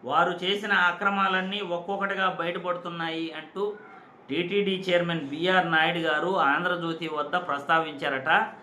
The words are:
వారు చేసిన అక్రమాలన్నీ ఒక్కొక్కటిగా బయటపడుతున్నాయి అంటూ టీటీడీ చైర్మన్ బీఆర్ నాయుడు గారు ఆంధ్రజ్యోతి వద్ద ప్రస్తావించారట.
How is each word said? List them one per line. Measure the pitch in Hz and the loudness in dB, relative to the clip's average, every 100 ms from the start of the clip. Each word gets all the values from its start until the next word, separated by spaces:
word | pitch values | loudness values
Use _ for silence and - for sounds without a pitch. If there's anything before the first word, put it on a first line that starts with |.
వారు | 127 151 175 180 | 2 2 2 2
చేసిన | 180 202 208 | -2 -2 2
అక్రమాలన్నీ | 190 175 175 202 196 190 185 185 208 185 175 | 4 4 2 0 2 2 2 -2 -4 -4 -4
ఒక్కొక్కటిగా | - 196 196 190 190 170 | -4 -4 -2 0 0 0
బయటపడుతున్నాయి | 170 180 180 175 175 170 165 160 160 156 | -4 -2 -4 -4 -6 -6 -6 -4 -6 -8
అంటూ | 156 190 208 208 - - - - - | -10 -4 -4 -6 -16 -20 -20 -20 -4
టీటీడీ | 147 175 202 196 185 180 | -2 0 0 0 0 2
చైర్మన్ | 175 170 165 139 | 2 2 -2 -4
బీఆర్ | 147 175 185 170 | -2 2 4 4
నాయుడు | 160 165 170 160 | 2 2 2 0
గారు | 151 170 190 | 0 0 2
ఆంధ్రజ్యోతి | 147 147 180 175 165 160 160 | 2 2 0 -2 -2 -4 -4
వద్ద | 151 147 180 175 | -4 -2 -2 -2
ప్రస్తావించారట. | 139 135 165 156 143 151 135 135 185 220 - | -4 2 2 2 -4 -2 -2 4 2 2 -6